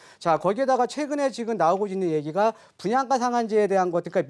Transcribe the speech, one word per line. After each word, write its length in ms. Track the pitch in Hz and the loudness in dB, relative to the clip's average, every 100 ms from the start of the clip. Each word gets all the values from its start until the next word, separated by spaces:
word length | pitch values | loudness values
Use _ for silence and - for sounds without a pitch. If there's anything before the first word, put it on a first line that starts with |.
| - - | -20 -6
자, 180 | 170 156 | 0 2
거기에다가 480 | 175 208 262 254 240 | 2 0 0 2 0
최근에 460 | 262 294 285 277 | -2 -4 -2 -2
지금 260 | - 226 220 | -2 -4 0
나오고 300 | 165 190 208 | 2 2 -2
있는 220 | 190 180 | -2 -2
얘기가 440 | 156 147 165 220 - - - | -2 -2 0 0 -2 -16 -8
분양가 400 | 180 254 262 262 | -2 0 2 0
상한제에 500 | 247 240 226 214 202 | 0 0 0 2 2
대한 240 | 190 180 | 2 2
것, 120 | 170 170 | -2 -2
그러니까 160 | 190 | -2